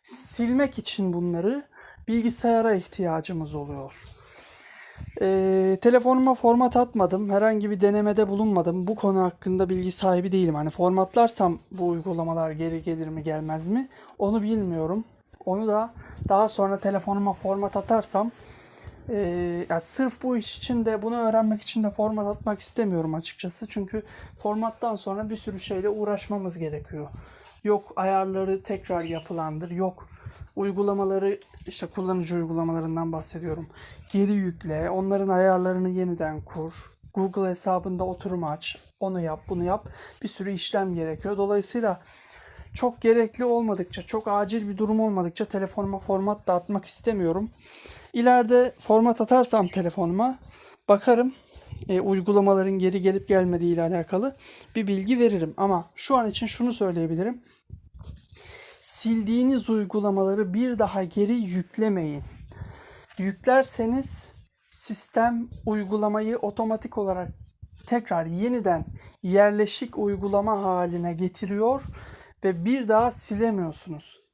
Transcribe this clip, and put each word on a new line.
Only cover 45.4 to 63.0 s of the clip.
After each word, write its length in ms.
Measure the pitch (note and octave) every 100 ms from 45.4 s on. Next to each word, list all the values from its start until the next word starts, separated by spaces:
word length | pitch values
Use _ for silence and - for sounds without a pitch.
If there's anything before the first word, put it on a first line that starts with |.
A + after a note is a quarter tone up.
| G#3
telefonuma 540 | G3 F#3+ - G3 G3
format 480 | - G3 G3 G#3 -
da 60 |
atmak 320 | F3 F3 G3+ -
istemiyorum. 640 | - A#3+ G#3+ E3+ F3 A3 - - - - - -
İleride 600 | A#3+ A#3+ B3 A3 B3 B3 -
format 420 | - A3 A#3 A#3
atarsam 460 | G#3+ B3+ A#3+ A3 F3+
telefonuma 720 | G3+ E3+ F3+ E3+ F#3 B3 C4 - - - - -
bakarım. 440 | G3+ B3+ A#3 B3+ - - - - - -
E, 100 | F#3
uygulamaların 800 | G3 F#3+ F3+ G3+ G3 G3 F#3+ F#3+
geri 220 | F#3 G3
gelip 260 | F#3 F#3+ -
gelmediği 460 | G3 F3+ F3 F3
ile 80 | E3+
alakalı 540 | E3 F3 D#3+ F#3 C4 C4+ - - - A3+
bir 120 | G3
bilgi 320 | G3 G3 B3
veririm. 340 | A#3 G3+ D#3+ -
Ama 320 | G3 F3+ E3 -
şu 200 | - C4
an 140 | A3
için 180 | G3+ A3
şunu 260 | - A#3+
söyleyebilirim. 680 | A#3+ G3 E3+ E3 E3 G#3 A#3+ - - _ - - - - - - - - - - -
Sildiğiniz 880 | - - A3 A3+ G#3 A#3 B3+ C4 A3
uygulamaları 840 | A3 G3 G#3+ G3+ G3 F#3+ G3+ G3
bir 260 | G3 B3+ A3+
daha 240 | G#3 G3+
geri 320 | F3+ - G#3 A#3+
yüklemeyin. 880 | G3 F3+ F3 - A3 F#3+ D#3 D3 - - - - - - - -